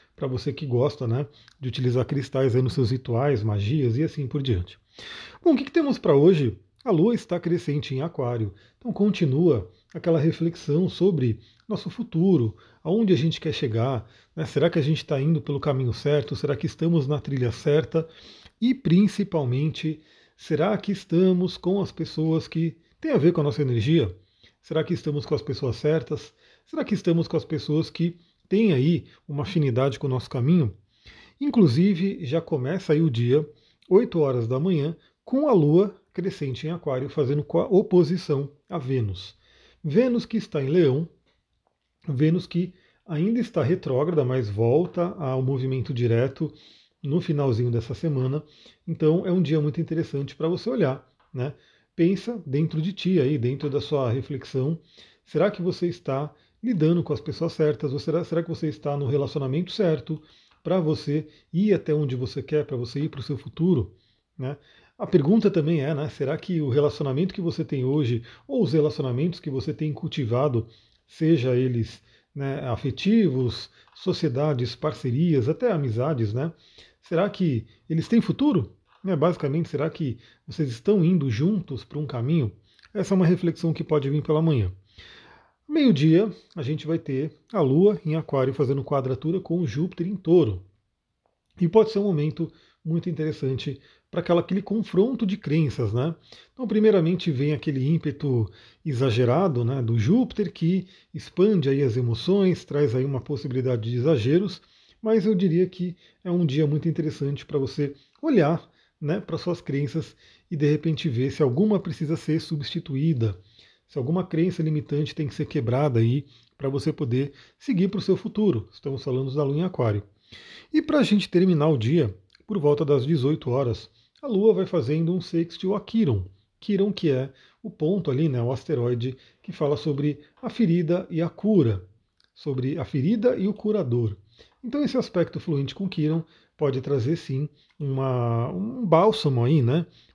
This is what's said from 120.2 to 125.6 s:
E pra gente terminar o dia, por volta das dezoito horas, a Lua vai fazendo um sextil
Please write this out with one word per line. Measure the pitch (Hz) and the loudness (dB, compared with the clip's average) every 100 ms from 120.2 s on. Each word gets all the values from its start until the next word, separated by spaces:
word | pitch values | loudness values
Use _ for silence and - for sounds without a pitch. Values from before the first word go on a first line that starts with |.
| _ - - - - | _ -20 -20 -20 -2
E | 311 | -2
pra | 311 302 | 2 2
gente | 220 208 - | 4 2 2
terminar | 180 185 160 151 | 2 4 4 4
o | 143 | 2
dia, | 107 170 117 - _ _ - | 2 2 2 -4 _ _ -8
por | 208 | 0
volta | 147 147 | 2 2
das | 147 143 127 | 2 2 2
dezoito | 160 131 156 - | 0 0 -2 -2
horas, | 123 127 107 - _ _ _ | -2 0 -4 -10 _ _ _
a | 285 | -2
Lua | 196 220 | 4 4
vai | 190 185 | 4 0
fazendo | 175 120 156 165 | 0 0 0 0
um | 180 | -2
sextil | - 170 165 - | -2 -2 -2 -4